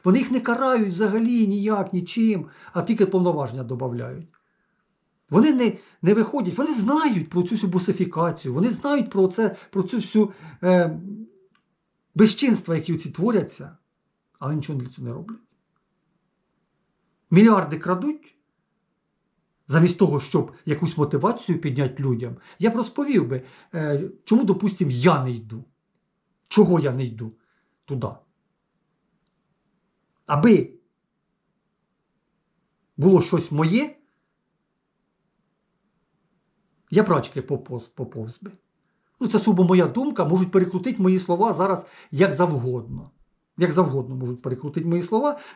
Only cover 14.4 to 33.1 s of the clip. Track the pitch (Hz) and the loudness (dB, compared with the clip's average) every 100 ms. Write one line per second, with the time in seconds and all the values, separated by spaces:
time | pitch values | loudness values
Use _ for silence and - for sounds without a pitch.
14.4 | 135 156 143 139 123 - 120 143 196 226 | -6 -6 -6 -8 -10 -12 -12 -12 -14 -18
15.4 | _ _ _ _ _ _ _ _ _ _ | _ _ _ _ _ _ _ _ _ _
16.4 | _ _ _ _ _ _ _ _ - 175 | _ _ _ _ _ _ _ _ 2 6
17.4 | 226 202 147 160 175 180 294 311 _ _ | 8 6 2 -6 -4 -4 -4 -8 _ _
18.4 | _ _ _ _ _ _ _ _ _ _ | _ _ _ _ _ _ _ _ _ _
19.4 | _ _ - 156 175 180 170 143 - 160 | _ _ 0 4 4 4 2 2 0 -2
20.4 | - - - 143 165 - 143 - 190 233 | -2 -8 -4 -2 -2 0 0 0 0 -2
21.4 | - 160 147 123 131 - 135 117 120 123 | -4 -4 -2 -2 -2 -2 -4 -2 -6 -12
22.4 | - - 220 233 240 - 285 240 123 127 | -18 -2 -2 0 -6 -4 0 0 0 -6
23.4 | - - - 170 151 143 185 - - 226 | -10 -20 -12 -6 -4 -2 -4 -10 0 2
24.4 | 202 185 208 - 151 123 175 147 127 113 | 2 0 0 -2 -2 2 4 2 -2 -8
25.4 | 110 113 - _ _ _ _ _ _ _ | -10 -16 -16 _ _ _ _ _ _ _
26.4 | - 214 185 170 139 127 123 113 113 - | -2 4 6 4 2 -2 -6 -8 -12 -14
27.4 | _ _ _ _ - 131 - - _ _ | _ _ _ _ -10 -8 -8 -10 _ _
28.4 | _ _ _ _ _ _ _ _ _ _ | _ _ _ _ _ _ _ _ _ _
29.4 | _ _ _ _ _ _ _ _ - 147 | _ _ _ _ _ _ _ _ -4 2
30.4 | 233 180 123 - _ _ _ _ _ _ | 6 6 2 -10 _ _ _ _ _ _
31.4 | _ _ _ _ _ _ _ _ _ _ | _ _ _ _ _ _ _ _ _ _
32.4 | _ _ _ _ _ - 170 | _ _ _ _ _ 2 6